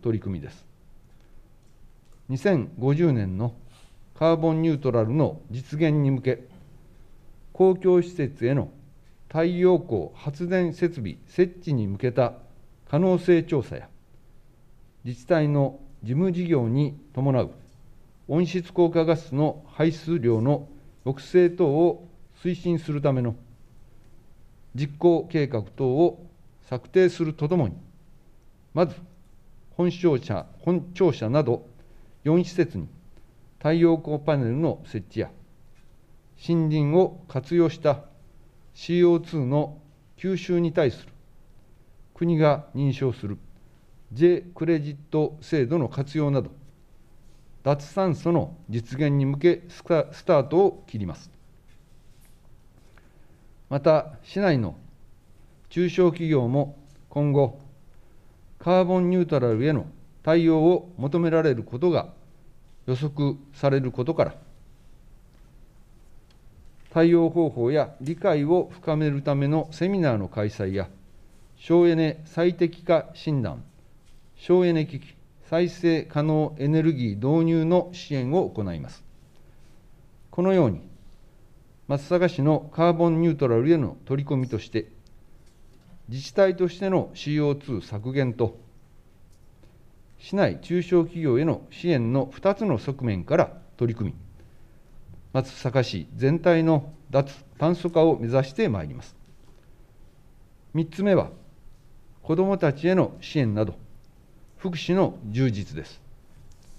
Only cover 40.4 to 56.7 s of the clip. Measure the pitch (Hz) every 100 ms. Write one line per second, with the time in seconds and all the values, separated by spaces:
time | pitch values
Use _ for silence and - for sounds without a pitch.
40.4 | - 175 170 170 143 - - - - -
41.4 | - - - - - - - - 170 160
42.4 | 151 139 - 127 143 - 131 110 101 101
43.4 | - - - - - - - 110 175 175
44.4 | - - 160 160 147 147 - 156 151 -
45.4 | - 160 120 170 127 - 131 156 147 139
46.4 | - - - - - - - - - -
47.4 | - - 135 143 - 196 190 147 165 170
48.4 | 139 - - 113 110 131 147 143 135 139
49.4 | 175 170 - - - 165 - - - 156
50.4 | 135 165 196 - - 214 196 76 - -
51.4 | - - - - - - - - - -
52.4 | - - - - - - - - - -
53.4 | - - - 139 160 156 - - - 190
54.4 | 202 139 98 - - - - - - -
55.4 | - - - 165 180 175 180 160 165 147
56.4 | 120 139 143